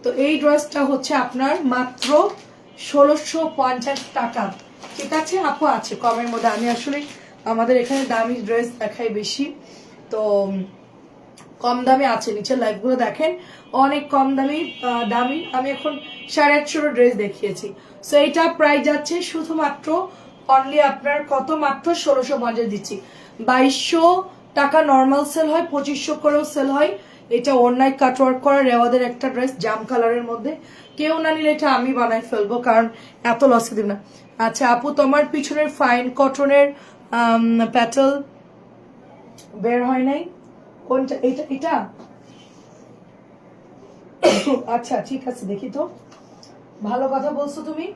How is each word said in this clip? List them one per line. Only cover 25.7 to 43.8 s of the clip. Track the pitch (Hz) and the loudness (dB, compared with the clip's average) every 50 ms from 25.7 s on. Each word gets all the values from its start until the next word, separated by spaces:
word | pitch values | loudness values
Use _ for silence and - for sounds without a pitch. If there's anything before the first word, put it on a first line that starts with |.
পঁচিশশো | 285 285 - 269 294 - - 320 302 | -4 -4 -4 -4 -6 -6 -4 -4 -6
করেও | 302 - 294 294 294 302 | 0 2 2 2 2 0
সেল | 294 - 294 269 | 0 -2 -2 0
হয়। | 269 269 285 302 381 403 - - - - - - - | 0 2 2 2 0 0 -8 -14 -20 -20 -20 -4 -2
এটা | 233 240 240 285 269 | -2 0 2 2 4
ওড়নায় | 247 240 247 247 254 262 269 | 4 4 4 4 4 2 2
কাটওয়ার্ক | 262 - 277 254 254 269 269 254 254 254 | 4 2 2 2 4 4 2 2 2 2
করা | 262 285 277 277 269 | 2 4 4 4 4
রেওয়াদের | 254 240 233 240 240 247 247 | 4 4 4 4 4 4 2
একটা | 247 240 240 - - 262 | 0 0 -4 -4 -6 -4
ড্রেস, | - 240 254 269 - - | -2 -2 -4 -4 -4 -4
জাম | 190 220 220 220 220 | -4 -4 -4 -4 -4
কালারের | - 262 233 233 226 240 240 240 | -2 0 0 2 2 0 -2 -4
মধ্যে। | 233 233 220 214 285 311 311 - - - - - - - | -6 -8 -6 -6 -8 -8 -8 -14 -20 -20 -20 -20 -20 -8
কেউ | - 302 311 320 | -4 -2 -2 0
না | 320 320 320 | 0 0 0
নিলে | 311 311 311 302 | 0 2 2 0
এটা | 302 302 - 277 | 0 2 2 2
আমি | 254 240 247 262 269 | 2 2 0 0 0
বানাই | 247 240 226 226 226 | 0 0 0 0 -2
ফেলবো, | 226 - 247 214 202 202 240 240 | -2 -4 -2 -2 -2 -2 -2 -2
কারণ | 247 254 220 226 226 226 - - - - - - - | 2 4 4 4 4 2 -4 -12 -20 -20 -20 -4 -2
এত | 240 226 226 277 | -2 2 4 6
লসে | 262 240 233 233 - 220 | 6 6 4 2 0 -4
দিব | 208 208 | -4 -4
না। | 208 202 202 - - - - - - - | -4 -4 -6 -10 -20 -20 -20 -20 -20 -6
আচ্ছা | - 226 226 226 - 277 | -4 -4 -2 -2 0 2
আপু, | 240 240 240 247 294 | 2 2 2 0 -4
তোমার | 285 285 277 269 285 294 294 294 | 0 2 2 4 4 2 2 0
পিছনের | 311 294 - - 285 302 302 285 | -2 -6 -4 -4 -2 -2 -2 -2
ফাইন | 294 - 277 247 240 247 247 254 254 | 0 0 2 2 2 0 -2 -4 0
কটনের, | - 277 262 262 - 285 277 277 285 285 285 285 - - - - - - - | 0 0 0 2 0 2 4 6 6 6 4 2 -8 -20 -20 -20 -20 -12 -4
আম, | 240 233 233 233 226 226 233 233 233 226 226 226 | -2 0 2 4 4 4 4 2 2 2 2 2
প্যাটেল | 233 247 233 233 - 277 269 269 277 285 285 - - - - - - - - - - - - - - - - - - - - - - - - - - | 2 0 0 2 2 2 4 4 2 0 -6 -12 -18 -20 -20 -20 -20 -20 -20 -20 -20 -20 -20 -20 -20 -20 -20 -20 -20 -20 -20 -20 -20 -20 -20 -20 -12
বের | 214 190 233 240 247 240 | -4 -2 0 0 0 0
হয় | 247 262 254 254 | 0 0 0 0
নাই? | 269 277 302 349 - - - - - - - - - - - - | 0 0 -2 -6 -10 -14 -20 -20 -20 -20 -20 -20 -20 -20 -20 -6
কোনটা? | - 254 269 269 262 285 - | -2 0 0 0 -2 -4 -2
এটা, | - 262 262 285 302 - | -2 -2 -2 -2 -6 -8
এটা? | 269 269 294 330 320 240 196 - - - - - - - - - - - - - - - - - - - - - - - - - - - - _ - - - - - - - - - - | -8 -6 -4 -2 -2 -2 -4 -6 -14 -20 -20 -20 -20 -20 -20 -20 -20 -20 -20 -20 -20 -20 -20 -20 -20 -20 -20 -20 -20 -20 -20 -20 -20 -20 -20 _ -20 -20 -20 -20 -20 -20 -20 -20 -20 -20